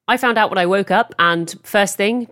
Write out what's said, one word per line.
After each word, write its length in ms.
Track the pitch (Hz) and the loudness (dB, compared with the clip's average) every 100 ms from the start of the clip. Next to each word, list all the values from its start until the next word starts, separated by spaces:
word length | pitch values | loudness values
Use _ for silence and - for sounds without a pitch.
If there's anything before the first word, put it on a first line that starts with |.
| - | -4
I 80 | 247 | 0
found 220 | 247 220 | 0 2
out 120 | 208 | 0
when 80 | 190 | 0
I 80 | 175 | 0
woke 240 | 196 196 | 0 2
up 240 | 190 240 - | 0 0 0
and 340 | 170 170 165 - | 0 2 -4 -10
first 340 | - 208 202 - | -2 0 0 0
thing, 300 | 202 240 233 | -2 -2 -6